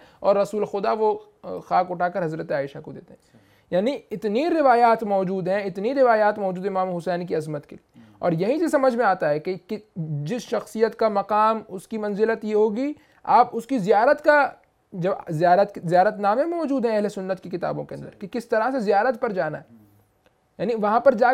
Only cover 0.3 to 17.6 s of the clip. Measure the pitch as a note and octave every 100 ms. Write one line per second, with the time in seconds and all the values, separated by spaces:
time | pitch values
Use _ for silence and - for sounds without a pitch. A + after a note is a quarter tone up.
0.3 | G3+ G3+ G#3+ F#3+ G3+ A3 A3 G#3+ G#3 -
1.3 | _ F#3 F3+ - F3+ F3+ F3 F3+ G3 E3
2.3 | D#3+ E3 D3+ C#3 D3 D3+ C#3 - - _
3.3 | _ _ _ - F3 A3 C#4 - G3 A3
4.3 | A3 E4+ E4 C4+ A#3+ A#3 A3+ G#3 G3 F#3
5.3 | F#3+ F3 G3+ G3+ F3+ G#3+ C#4 B3+ G#3+ G#3
6.3 | G#3+ G3 F3+ G3 F#3+ F#3 F3 F3 F3 F3
7.3 | D#3+ D#3 D3 - - _ - - - F3
8.3 | E3 G3 D4+ D#4 D4 C4 A#3 G#3+ F#3 D#3
9.3 | D3+ F3+ F#3 - G#3+ - F#3 D#3 D3 D3
10.3 | A#3+ - G#3+ - A3 A3 A3 A3 G3+ G3
11.3 | G#3+ A3 A3 G#3+ F#3+ - A3 G#3+ G3+ A3
12.3 | A3 G#3+ G#3 A3 G#3 C#4+ D4 _ _ -
13.3 | G#3 A#3+ A#3 - C4+ F3+ G3+ B3+ D4 D#4+
14.3 | D4 C4+ - _ _ _ F#3+ F3 - -
15.3 | D3+ F3 F3+ G3+ - E3 F3 G3+ G3+ G3+
16.3 | A#3 E4 E4+ D4 C4+ A3+ G#3+ A3 G3 F#3
17.3 | F#3 F3 F3